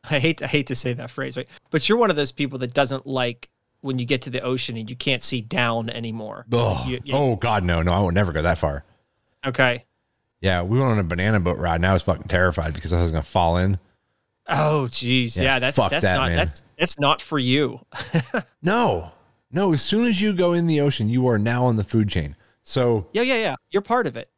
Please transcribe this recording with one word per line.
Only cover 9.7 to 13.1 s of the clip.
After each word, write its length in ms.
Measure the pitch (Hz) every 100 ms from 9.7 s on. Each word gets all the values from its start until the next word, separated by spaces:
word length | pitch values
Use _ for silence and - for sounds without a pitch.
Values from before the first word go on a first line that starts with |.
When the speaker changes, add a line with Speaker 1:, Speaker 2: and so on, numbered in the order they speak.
| 120 _ _ _ _ _ _
Speaker 2:
Yeah, 220 | 98 90
we 160 | 90 120
went 140 | 135
on 60 | 110
a 40 |
banana 360 | 87 85 98 107
boat 180 | 87 87
ride 180 | 85 82
and 100 | 90
I 60 |
was 100 | 95
fucking 260 | - 85 -
terrified 440 | 90 92 85 80
because 180 | 78 80
I 100 | 87
was 80 | 85